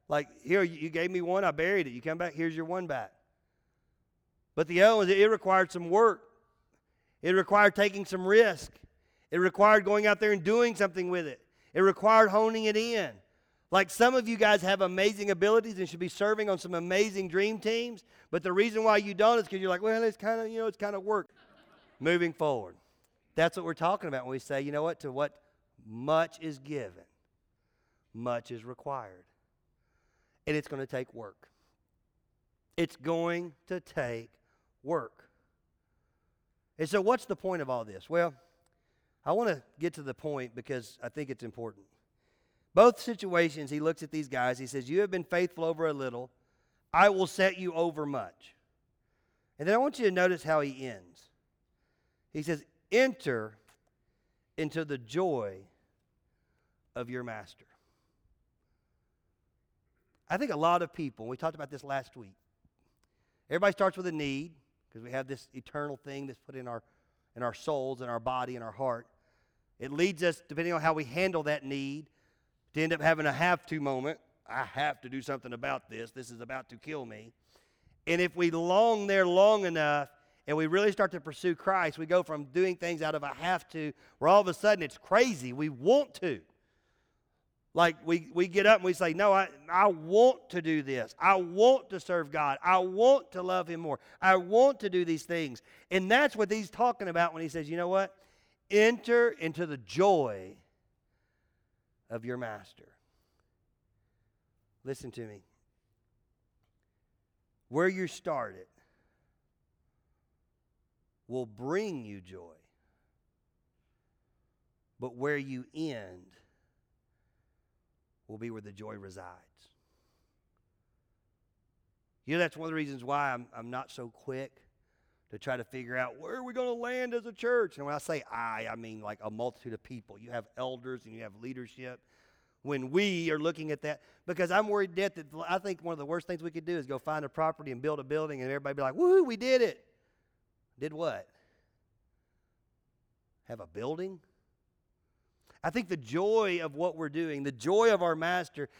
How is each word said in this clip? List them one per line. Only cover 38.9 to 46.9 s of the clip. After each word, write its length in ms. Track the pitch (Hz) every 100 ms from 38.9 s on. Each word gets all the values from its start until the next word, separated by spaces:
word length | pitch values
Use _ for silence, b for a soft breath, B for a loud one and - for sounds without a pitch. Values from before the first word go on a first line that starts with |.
| _ _ _
I 80 | 143
wanna 300 | 190 233 156 - -
get 160 | 165
to 80 | 165
the 120 | 139
point 400 | 123 156 143 123
because 440 | 120 120 131 117 -
I 60 | 120
think 220 | 151 139
it's 120 | 127
important. 440 | 117 113 117 98 98 _ _ _ _ _ _ _ _
Both 260 | - 240 233
situations, 720 | - 220 196 175 170 151 139
he 100 | 147
looks 220 | 156 160
at 80 | 151
these 180 | 156 139
guys. 300 | 131 127 123
He 80 | 131
says, 240 | 135 123
"You 100 | 170
have 100 | 208
been 140 | 185
faithful 400 | 160 175 180 -
over 220 | 165 160 160
a 60 |
little. 380 | 143 131 120 127 _ _ _ _ _ _